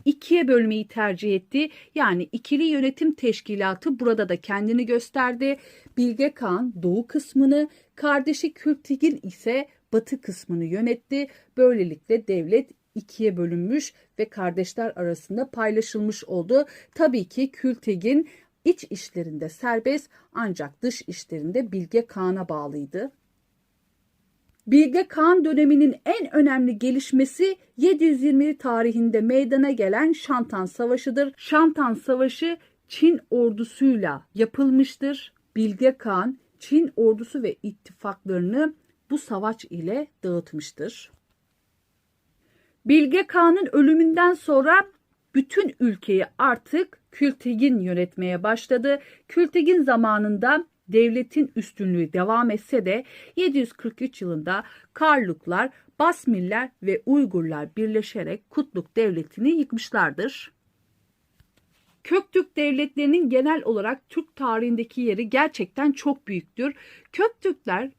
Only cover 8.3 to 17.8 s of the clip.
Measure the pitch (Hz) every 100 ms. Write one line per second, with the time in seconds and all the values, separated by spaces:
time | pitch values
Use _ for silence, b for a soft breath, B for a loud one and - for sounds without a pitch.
8.3 | 285 320 - 302 294 - 269 320 - 190
9.3 | - 226 254 294 b _ 226 226 269 -
10.3 | 180 - 170 165 190 233 240 _ 277 269
11.3 | b b - 254 226 180 156 - 226 214
12.3 | 185 160 226 269 _ _ 220 - - 220
13.3 | 175 170 175 180 294 - b b - 214
14.3 | 208 180 175 185 - 226 - 175 165 -
15.3 | 214 262 233 220 214 226 214 214 202 -
16.3 | 185 170 262 285 B B - 311 247 180
17.3 | 254 269 - 262 240